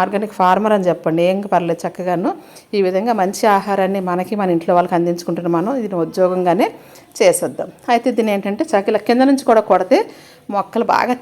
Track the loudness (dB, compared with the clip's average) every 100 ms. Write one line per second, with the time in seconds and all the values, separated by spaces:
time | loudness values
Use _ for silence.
0 | -2 -2 -4 0 2 4 2 2 0 -2
1 | 0 0 0 0 0 0 0 -4 -6 -6
2 | -4 -2 -2 -6 -12 -20 -6 -2 0 0
3 | 0 0 -2 0 2 2 0 0 0 -2
4 | -2 -4 -4 -2 0 0 2 2 2 0
5 | 0 -2 -4 -4 -2 -2 -2 -4 -4 -4
6 | -4 0 0 0 0 2 0 -4 -20 -20
7 | -10 2 2 2 -2 -6 -10 -8 -2 0
8 | 0 0 0 -2 -4 -6 -2 -2 0 -2
9 | 0 2 2 2 4 4 4 2 4 0
10 | 0 -10 -20 -20 -8 -6 -4 -4 0 0
11 | 0 2